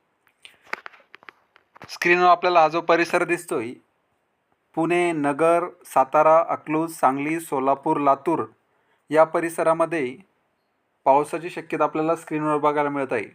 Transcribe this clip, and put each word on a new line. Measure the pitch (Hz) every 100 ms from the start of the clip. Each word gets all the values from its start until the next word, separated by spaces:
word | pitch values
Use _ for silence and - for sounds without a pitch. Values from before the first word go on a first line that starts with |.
| _ _ _ _ - _ _ - - - _ - - _ _ _ _ _ -
स्क्रीनवर | - 175 180 180
आपल्याला | 170 180 175
हा | 156
जो | 165
परिसर | 165 170 165 175
दिसतोय, | 170 170 165 156 117 - _ _ _ _ _ _ _ _ _ -
पुणे, | 165 175 175
नगर, | 165 143 139 165 170 175 - -
सातारा, | - 131 151 156 165 165
अकलूज, | 147 - 156 160
सांगली, | - 135 139 147 165
सोलापूर, | 160 139 135 135 156 151
लातूर | 143 139 - 151 110 _ _ _ _ _ _
या | 147
परिसरामध्ये | 160 170 165 165 160 165 160 165 123 156 _ _ _ _ _ _ _ _ -
पावसाची | 135 147 165 175
शक्यता | 170 160 156
आपल्याला | 147 156 156 165
स्क्रीनवर | - 156 151 151
बघायला | 147 147 143
मिळत | 143 131
आहे. | 123 -